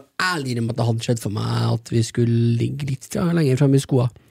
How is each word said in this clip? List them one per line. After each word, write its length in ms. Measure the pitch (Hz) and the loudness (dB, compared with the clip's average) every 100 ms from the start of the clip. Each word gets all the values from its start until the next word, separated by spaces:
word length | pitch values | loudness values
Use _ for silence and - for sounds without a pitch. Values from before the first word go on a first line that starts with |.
| - - | -4 -4
ærlig 320 | - 170 135 | -2 -2 -4
innrømme 220 | 120 117 117 | -4 -2 0
at 40 | |
jeg 80 | 117 | 0
hadde 160 | 113 - | 0 -2
sett 140 | 117 | -4
for 100 | 104 104 | -4 -4
meg 300 | 113 117 117 | -2 0 0
at 200 | 117 - | -2 0
vi 80 | 120 | 0
skulle 520 | 113 - 117 117 117 117 | 0 0 2 2 2 2
ligge 280 | 120 139 139 | -2 -2 -6
litt 180 | 135 - | -6 -6
fra, 220 | - 175 | -2 0
lenger 260 | 170 143 127 | 2 2 4
frem 140 | 143 135 | 4 4
i 40 | |
skoa. 260 | - 131 123 - _ | 2 0 0 -4 _